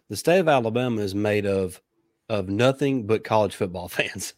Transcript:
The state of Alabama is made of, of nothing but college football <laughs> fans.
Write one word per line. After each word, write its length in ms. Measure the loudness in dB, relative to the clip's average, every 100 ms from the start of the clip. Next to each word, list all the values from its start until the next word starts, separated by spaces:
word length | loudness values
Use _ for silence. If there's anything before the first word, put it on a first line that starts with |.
| -12
The 80 | -4
state 220 | 2 2
of 100 | 4
Alabama 520 | 2 2 0 -2 -2
is 140 | -2 -2
made 300 | 0 2 0
of, 360 | 0 -2 -6 _ _ _ _ -6
of 220 | -4 -2
nothing 580 | 2 2 4 0 0 0
but 160 | -2
college 320 | 2 2 2 0
football 320 | -6 -6 -8
<laughs> 20 |
fans. 440 | -4 -4 -6 -12